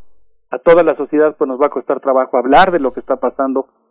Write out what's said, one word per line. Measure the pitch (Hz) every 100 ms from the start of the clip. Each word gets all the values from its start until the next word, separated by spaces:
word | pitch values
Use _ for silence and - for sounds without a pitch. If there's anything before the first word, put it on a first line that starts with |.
| - - _ _ -
a | 127
toda | - 170
la | 160 143
sociedad, | 139 151 151 151
pues, | 143
nos | 127
va | 143
a |
costar | 131 - 135
trabajo | - 131 131 127
hablar | 123 156 185
de | 175
lo | 131
que | 127
está | - 131
pasando, | - - 135 131 - _ _